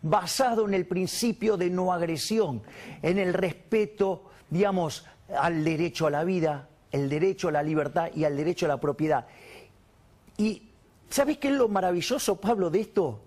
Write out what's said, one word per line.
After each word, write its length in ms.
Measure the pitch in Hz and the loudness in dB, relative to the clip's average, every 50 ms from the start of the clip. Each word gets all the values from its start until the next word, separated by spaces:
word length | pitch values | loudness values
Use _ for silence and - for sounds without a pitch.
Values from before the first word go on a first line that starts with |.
basado 640 | - 156 180 208 175 175 - - 269 247 233 220 220 | 2 2 2 2 2 -2 0 0 2 2 2 2 2
en 80 | 202 196 | 2 0
el 120 | 190 175 | 0 0
principio 680 | - 185 180 185 170 - - 233 240 196 - 202 220 208 | -2 -2 -2 -2 -2 -2 -2 0 -2 -2 0 0 0 2
de 140 | 180 185 175 | 2 0 0
no 220 | 180 185 185 185 | 0 0 0 0
agresión, 680 | 180 170 170 165 165 135 - - 214 220 208 156 127 110 104 - - - - - - - | 0 0 -2 -2 -2 -4 -4 -2 0 0 0 0 -2 -6 -8 -12 -20 -18 -18 -18 -14 -4
en 160 | - 156 180 196 | -2 0 0 2
el 140 | 190 180 | 0 0
respeto, 920 | 175 185 190 175 - - - - 220 220 214 208 - - 202 190 180 - - - - - - _ | 0 0 0 -2 -4 -8 -6 -2 0 0 0 0 0 0 0 0 0 -4 -8 -20 -20 -20 -12 _
digamos, 560 | 151 175 202 202 190 185 170 151 - - - - - _ - - - | 0 2 2 2 2 0 0 -2 -4 -8 -14 -20 -20 _ -14 -6 -2
al 300 | - 139 170 170 160 151 | 0 0 2 0 0 0
derecho 420 | 165 160 151 170 170 - - 160 | 0 0 0 -2 -2 -2 0 0
a 40 | 151 | 0
la 140 | 143 147 160 | 2 0 0
vida, 440 | 180 190 180 160 156 147 139 139 - - _ _ _ | 0 0 0 0 0 -2 -4 -8 -16 -20 _ _ _
el 160 | - 139 139 135 | -2 -2 0 0
derecho 400 | 147 151 170 190 185 - - 175 | 0 2 2 0 0 0 -2 0
a 40 | |
la 100 | 151 147 | 0 0
libertad 480 | 147 156 156 156 143 143 - 175 165 - - | 0 0 0 0 0 0 0 -2 -2 -2 -2
y 100 | 160 156 | 0 0
al 120 | 151 147 | 0 0
derecho 300 | 139 151 165 170 - 180 | 0 0 -2 0 0 0
a 20 | 151 | 0
la 120 | 143 123 | 0 0
propiedad". 460 | - 147 139 - 151 156 147 131 - - - - - - - - - - - _ _ _ _ _ _ _ - _ _ - _ | 0 -2 0 0 0 2 2 0 0 -6 -20 -20 -20 -20 -20 -20 -20 -20 -20 _ _ _ _ _ _ _ -20 _ _ -18 _
Y, 320 | - 208 220 202 - - - - _ _ _ _ _ _ - | -2 -2 -2 -2 -4 -12 -20 -20 _ _ _ _ _ _ -6
¿sabés 300 | - - 285 277 302 - | 0 0 2 2 0 0
qué 100 | - 277 | 0 0
es 60 | 277 | 2
lo 140 | 277 247 220 | 2 2 2
maravilloso, 680 | 202 190 185 180 180 175 160 - 240 285 - - 196 - | 2 2 2 2 0 0 0 0 -2 0 0 0 -2 0
Pablo, 280 | - 196 233 196 185 165 | 0 0 2 2 2 2
de 120 | 156 202 | 2 0
esto? 400 | 220 - - - 180 135 107 104 - | -2 0 0 0 0 0 -2 -8 -14